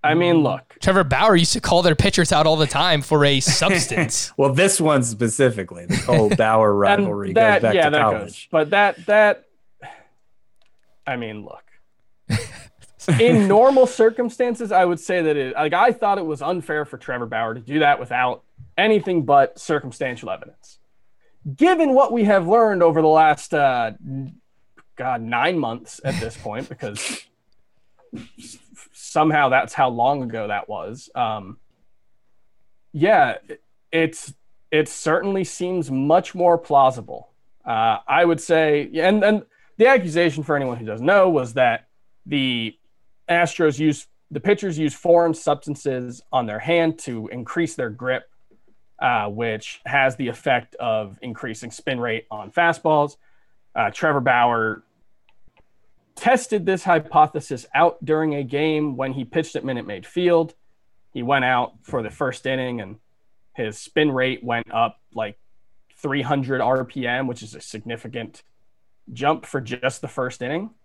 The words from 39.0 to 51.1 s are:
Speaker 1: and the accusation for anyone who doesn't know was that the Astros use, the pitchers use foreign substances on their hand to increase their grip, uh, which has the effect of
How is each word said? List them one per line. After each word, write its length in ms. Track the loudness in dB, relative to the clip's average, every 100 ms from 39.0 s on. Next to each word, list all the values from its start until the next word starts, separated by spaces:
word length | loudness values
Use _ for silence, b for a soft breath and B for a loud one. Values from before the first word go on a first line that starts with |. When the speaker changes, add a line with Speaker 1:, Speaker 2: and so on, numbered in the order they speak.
| 0 2
Speaker 1:
and 220 | 2 0 -4 _ _ 2
the 120 | 4
accusation 540 | 4 2 0 0 -2
for 140 | -4 -2
anyone 220 | -2 -6
who 80 | -10
doesn't 180 | -4
know 240 | 2 4 4
was 240 | 2 -2
that 340 | 0 2 0 _ _ _ _
the 540 | -6 -4 -2 -4 -6 -10 _ _ _ _ -2
Astros 500 | 0 0 0 0 2
use, 280 | -2 -2 -10 _ _
the 80 | -6
pitchers 380 | -2 -2 -2 -4
use 140 | -4
foreign 380 | -4 2 4 4
substances 880 | -2 -2 -4 -6 -8 -6 -6 -8 -16 _
on 140 | -4
their 140 | -4 -8
hand 400 | -2 0 0 -4
to 260 | -10 -10 -10
increase 460 | -14 -8 -6 -6
their 140 | -6 -10
grip, 400 | -8 -6 -6 -8 _ _ _ _ _ _ -4
uh, 300 | -2 0 -4
which 520 | -6 -6 -6 -10 -16 -4
has 280 | 0 0 -2
the 120 | -8
effect 460 | -6 -2 -2 -4
of 440 | -8 -4 -4 -6